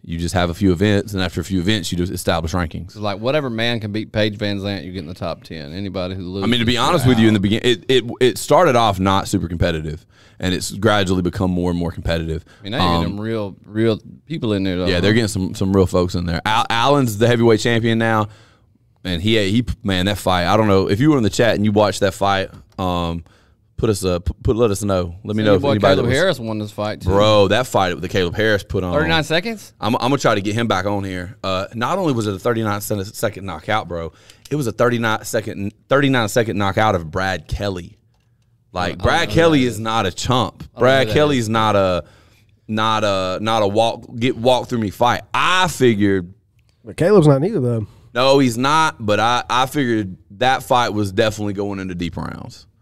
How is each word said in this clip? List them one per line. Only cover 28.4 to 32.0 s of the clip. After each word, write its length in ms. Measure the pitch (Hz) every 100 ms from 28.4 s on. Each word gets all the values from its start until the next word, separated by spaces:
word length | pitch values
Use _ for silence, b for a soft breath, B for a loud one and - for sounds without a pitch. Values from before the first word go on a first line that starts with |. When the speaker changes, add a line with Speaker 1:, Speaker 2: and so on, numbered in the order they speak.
| 107 101
Speaker 1:
put 180 | - 101
on. 100 | 90
Speaker 2:
Thirty-nine 300 | 139 156 165
seconds? 500 | 151 165 220 214 - _
Speaker 1:
I'm, 140 | 107
I'm 60 | 123 120
gonna 80 | 143
try 160 | 139
to 60 | 107
get 140 | 101 110
him 100 | 117
back 180 | 98
on 200 | 98 101
here. 340 | 98 92 90 -
Uh, 240 | 95 92 98
not 220 | 113 120
only 160 | 185